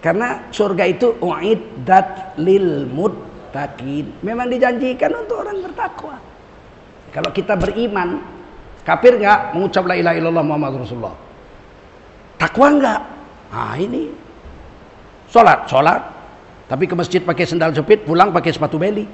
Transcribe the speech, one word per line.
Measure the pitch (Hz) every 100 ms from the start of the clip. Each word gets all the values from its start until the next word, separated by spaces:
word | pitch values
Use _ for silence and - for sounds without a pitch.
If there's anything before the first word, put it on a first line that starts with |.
Karena | 170 180 240 - -
surga | - 208 185
itu | 185 180 240 -
uiddat | 175 156 180 220 - - 127 190 190 - - -
lil | 170 196 185 143 131
muttaqin. | 135 202 - - - - 131 143 - 131 143 120 -
Memang | 196 233 247
dijanjikan | 247 247 240 254 254 - 480
untuk | - 440
orang | 415 403
bertakwa. | 359 320 440 - 311 262 - - - - - - - - -
Kalau | - 165
kita | - 185 202
beriman, | 185 202 240 202 175 156 - - - - - -
kafir | - 165 240 240
nggak | 202 208 - 170
mengucap | 190 190 180
la | 180
ilaha | 170 165
illallah | 165 165
Muhammad | 147 151 143 135
Rasulullah? | 120 123 107 - - - - - - - - - - - - -
Takwa | 160 - 285
nggak? | 294 262 214 - - - - -
Nah, | 117 113 120
ini. | 202 247 302 - - - - - - - - - - - -
Sholat, | 233 214 147 -
sholat. | 131 151 - - - - - - - -
Tapi | 135 175
ke | 170
masjid | - 180
pakai | 175 147
sendal | 170 165 165
jepit, | 147 151 208
pulang | 147 165 202
pakai | 170 160
sepatu | 143 151 156
beli. | 185 208 208